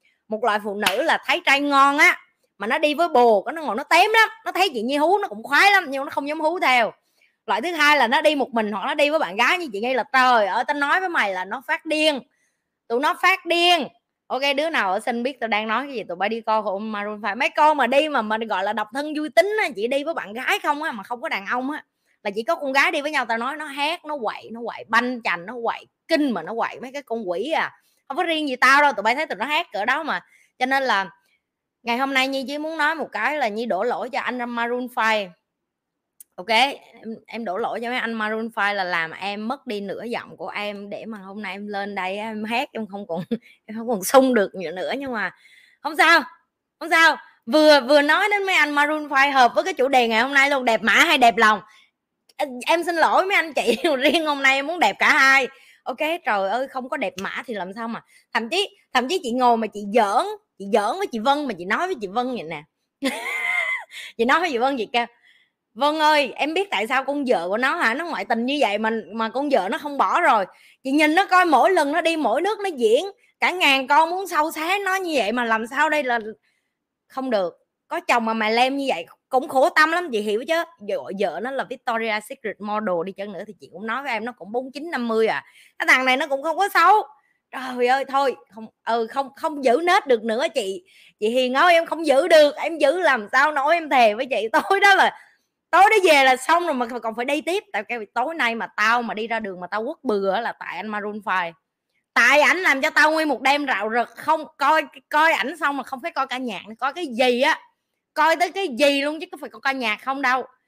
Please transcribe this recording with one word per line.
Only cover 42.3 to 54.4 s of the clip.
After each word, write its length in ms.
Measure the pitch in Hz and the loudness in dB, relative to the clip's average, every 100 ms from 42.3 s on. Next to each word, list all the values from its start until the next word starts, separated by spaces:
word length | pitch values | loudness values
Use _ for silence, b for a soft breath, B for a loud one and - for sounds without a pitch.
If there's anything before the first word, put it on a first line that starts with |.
| 214 | -8
hét, 240 | 214 233 294 | -4 -4 -4
em 140 | 226 214 | -8 -10
không 200 | 202 208 | -10 -8
còn, 160 | 165 170 | -8 -6
<laughs> 360 | 233 - _ - | -8 -8 _ -16
em 100 | 220 | -10
không 100 | 233 | -6
còn 160 | 214 | -4
sung 300 | - 269 262 | 4 6 6
được 200 | 240 185 | 4 0
nhiều 180 | 190 165 | -4 -8
nữa, 200 | 185 151 247 | -6 -6 -6
nhưng 140 | 277 | -6
mà 180 | 226 185 b b b b b | -6 -6 b b b b b
không 160 | 285 320 | -4 2
sao, 260 | 349 339 240 - _ _ _ - | 6 4 2 -10 _ _ _ -14
không 100 | 320 | 0
sao. 260 | 330 330 254 B B - | 4 4 2 B B 0
Vừa, 340 | 302 302 294 | 6 8 8
vừa 220 | 240 294 | 6 4
nói 260 | 294 320 403 | 6 2 2
đến 160 | 415 392 | 0 0
mấy 80 | |
anh 160 | 349 294 | 2 2
Maroon 380 | 294 294 311 294 | 2 0 -2 0
five 240 | 277 277 | 2 4
hợp 200 | 269 240 | 4 4
với 100 | 196 | 4
cái 100 | 339 | -2
chủ 140 | 311 262 | 0 2
đề 200 | 262 233 | 4 4
ngày 140 | 220 | 2
hôm 120 | 262 | 2
nay 160 | 277 277 | 2 2
luôn, 140 | 277 | 2
đẹp 180 | 247 220 | 0 0
mã 100 | 214 | 4
hay 260 | 214 320 302 | 4 4 4
đẹp 180 | 240 226 | 4 6
lòng. 240 | 220 208 b b b _ _ _ _ - | 4 4 b b b _ _ _ _ -8
Em, 120 | 277 247 240 | -8 -4 0
em 180 | 339 | 0
xin 100 | 330 | 0
lỗi 320 | 330 240 247 381 | 2 4 4 2
mấy 80 | 381 | 0
anh 160 | 320 | 0
chị, 240 | 254 202 226 | -2 0 0
<laughs> 140 | 339 269 | 0 2
riêng 280 | 285 330 311 | 2 2 0
hôm 160 | 285 | 0